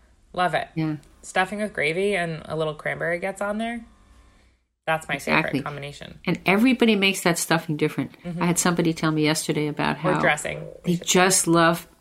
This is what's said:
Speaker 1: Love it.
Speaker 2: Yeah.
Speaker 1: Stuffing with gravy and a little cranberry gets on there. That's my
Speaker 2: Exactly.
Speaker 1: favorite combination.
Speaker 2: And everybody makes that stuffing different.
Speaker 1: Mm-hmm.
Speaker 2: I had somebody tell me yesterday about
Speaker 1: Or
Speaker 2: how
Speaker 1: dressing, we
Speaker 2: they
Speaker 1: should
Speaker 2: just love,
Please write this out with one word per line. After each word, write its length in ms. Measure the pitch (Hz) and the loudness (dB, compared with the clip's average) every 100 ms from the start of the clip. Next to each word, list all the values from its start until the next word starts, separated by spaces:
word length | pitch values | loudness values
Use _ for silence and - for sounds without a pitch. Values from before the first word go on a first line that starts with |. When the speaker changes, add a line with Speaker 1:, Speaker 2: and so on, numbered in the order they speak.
| _ _ _ | _ _ _
Speaker 1:
Love 220 | - 180 | -2 0
it. 140 | 151 - | 0 -4
Speaker 2:
Yeah. 220 | 160 156 151 - _ | -4 -2 -4 -10 _
Speaker 1:
Stuffing 380 | - 185 185 208 | -6 -2 -2 -2
with 120 | 208 | -6
gravy 420 | - 147 170 202 190 | -2 -2 0 0 0
and 260 | 170 156 - | -4 -6 -6
a 100 | 156 | -4
little 180 | 156 | -4
cranberry 440 | 156 151 143 160 175 | -4 -8 -6 -4 -4
gets 220 | 190 190 | -6 -6
on 180 | 202 214 | -6 -4
there. 260 | 226 233 233 _ - - - _ _ _ _ _ - | -6 -8 -14 _ -20 -20 -20 _ _ _ _ _ -4
That's 200 | 160 - | -4 -4
my 80 | 143 | -6
Speaker 2:
Exactly. 340 | - 151 - 135 | 0 0 0 -2
Speaker 1:
favorite 60 | |
combination. 540 | 143 143 143 - - - 185 | -4 -8 -12 -14 -18 -8 -4
Speaker 2:
And 140 | 175 - | -2 2
everybody 500 | 196 262 247 233 208 | 4 4 6 4 4
makes 240 | 196 190 | 2 2
that 160 | 180 165 | 0 0
stuffing 380 | - 165 - 147 | 0 0 0 0
different. 360 | 151 147 131 - | 0 0 -6 -8
Speaker 1:
Mm-hmm. 180 | 180 170 | -10 -2
Speaker 2:
I 40 | 175 | 0
had 120 | 170 | 2
somebody 340 | 180 175 170 | 2 2 2
tell 160 | 165 160 | 2 0
me 120 | 156 | 2
yesterday 420 | 151 156 - 151 151 | 2 2 0 -2 -2
about 300 | 147 147 147 | 0 -2 0
Speaker 1:
Or 180 | 156 | 0
Speaker 2:
how 60 | 151 | 2
Speaker 1:
dressing, 400 | 160 147 - 151 156 - | 2 0 -4 -8 -12 -8
we 80 | 170 | -2
Speaker 2:
they 40 | 175 | -2
Speaker 1:
should 80 | - | 2
Speaker 2:
just 400 | 185 190 190 170 | 4 4 4 4
love, 400 | 170 165 170 - _ | 4 4 2 -4 _